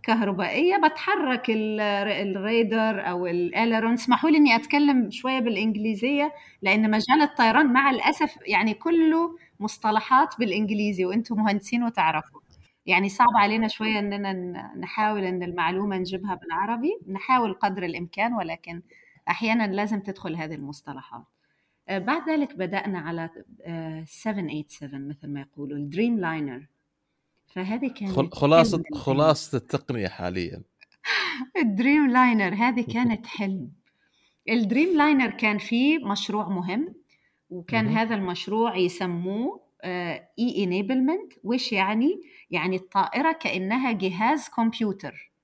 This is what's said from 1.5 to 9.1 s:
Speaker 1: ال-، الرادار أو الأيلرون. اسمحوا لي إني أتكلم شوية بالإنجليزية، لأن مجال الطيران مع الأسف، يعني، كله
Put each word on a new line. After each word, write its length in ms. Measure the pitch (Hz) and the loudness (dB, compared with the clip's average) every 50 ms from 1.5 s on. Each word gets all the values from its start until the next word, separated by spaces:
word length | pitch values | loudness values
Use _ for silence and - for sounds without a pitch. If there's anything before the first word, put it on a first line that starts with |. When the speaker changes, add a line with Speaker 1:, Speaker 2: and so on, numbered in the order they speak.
Speaker 1:
ال-، 300 | 220 220 214 214 214 214 | 0 0 0 -2 -2 -2
الرادار 1300 | 208 208 202 202 202 214 202 147 202 202 190 196 190 220 226 233 233 196 220 226 220 220 214 196 - - | 0 0 0 0 0 -2 -2 -2 -2 -4 -4 -4 -2 0 2 2 2 4 2 2 2 2 0 -2 -4 -4
أو 160 | 180 175 180 | -4 -2 -2
الأيلرون. 640 | 175 170 175 175 175 - 202 226 233 226 220 220 226 | -2 0 0 -2 0 0 0 2 2 2 2 2 2
اسمحوا 380 | 240 240 - 254 254 - - 320 | 0 0 2 2 2 4 4 4
لي 60 | 320 311 | 6 8
إني 180 | 294 269 226 | 8 6 6
أتكلم 540 | 226 226 - - 285 294 285 269 254 233 185 | 4 2 0 2 4 4 4 4 4 2 0
شوية 280 | - - - 262 262 262 | -6 -6 -4 -2 -2 0
بالإنجليزية، 920 | 220 240 214 190 214 226 208 208 214 226 220 196 226 262 285 285 294 302 294 - - - _ _ | 0 0 0 0 0 -2 -2 -2 -2 -4 -2 -2 0 0 2 0 0 -2 -4 -10 -20 -20 _ _
لأن 280 | - 190 196 220 220 220 | 0 2 4 4 4 4
مجال 320 | 220 220 220 - 262 311 | 2 2 4 4 6 6
الطيران 500 | 294 285 - - 240 220 220 277 311 262 | 6 4 4 2 4 6 6 6 6 6
مع 180 | 240 262 277 277 | 6 6 6 4
الأسف، 480 | 262 220 - - 202 - 302 294 - - - | 2 4 0 0 2 2 -2 -2 -2 -10 -4
يعني، 280 | - 208 180 214 220 208 | 0 0 2 2 2 -2
كله 640 | - - 330 339 330 320 311 | 0 0 2 4 6 6 6